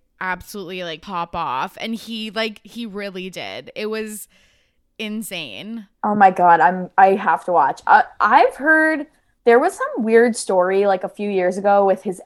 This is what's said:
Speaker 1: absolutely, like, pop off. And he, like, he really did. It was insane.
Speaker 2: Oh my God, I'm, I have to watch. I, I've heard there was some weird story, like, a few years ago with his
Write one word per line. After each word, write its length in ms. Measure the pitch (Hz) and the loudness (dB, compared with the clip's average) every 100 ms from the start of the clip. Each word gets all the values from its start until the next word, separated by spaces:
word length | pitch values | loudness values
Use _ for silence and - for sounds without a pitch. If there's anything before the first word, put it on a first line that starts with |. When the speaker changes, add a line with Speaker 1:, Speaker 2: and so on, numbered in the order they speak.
| _ - | _ -12
Speaker 1:
absolutely, 600 | 185 180 - 208 180 185 | -8 -8 -10 -14 -12 -10
like, 200 | 175 156 | -10 -12
pop 340 | - 180 175 175 | -10 -8 -8 -6
off. 400 | 156 127 180 - | -6 -4 -6 -8
And 140 | 220 | -10
he, 360 | 226 - 226 220 | -10 -10 -10 -8
like, 280 | 202 226 208 | -6 -6 -8
he 220 | 196 220 233 | -18 -14 -12
really 420 | 196 202 185 185 | -10 -10 -10 -12
did. 400 | 175 104 104 143 - | -10 -12 -12 -14 -10
It 100 | 214 | -8
was 400 | 220 220 214 - _ _ _ _ _ _ - | -6 -8 -12 -18 _ _ _ _ _ _ -12
insane. 880 | 214 214 220 180 143 98 196 226 196 - | -10 -8 -10 -10 -12 -14 -14 -16 -16 -8
Speaker 2:
Oh 120 | 214 208 | -2 4
my 140 | 190 | 4
God, 260 | 185 175 170 | 6 6 6
I'm, 300 | 165 185 180 - | 6 2 -4 4
I 100 | 190 | 4
have 300 | 196 196 165 | 4 0 -4
to 80 | - | 0
watch. 280 | 170 135 - - | 0 0 -2 2
I, 180 | 208 - - | 2 2 -2
I've 380 | 208 262 480 - | 2 4 2 0
heard 500 | 285 311 311 311 294 _ _ _ | 0 2 2 -2 -8 _ _ _
there 140 | 240 233 | 4 4
was 160 | 330 | 4
some 300 | - 539 523 | -2 -8 -4
weird 300 | 220 226 247 | 2 4 4
story, 520 | 226 - 190 180 196 202 | 0 -2 0 2 2 0
like, 180 | 190 | 0
a 40 | 190 | -4
few 220 | - 208 | -8 -4
years 280 | 190 180 180 | -2 -2 0
ago 260 | 202 202 | 2 4
with 180 | 196 185 | 4 0
his 180 | 208 185 | -2 -6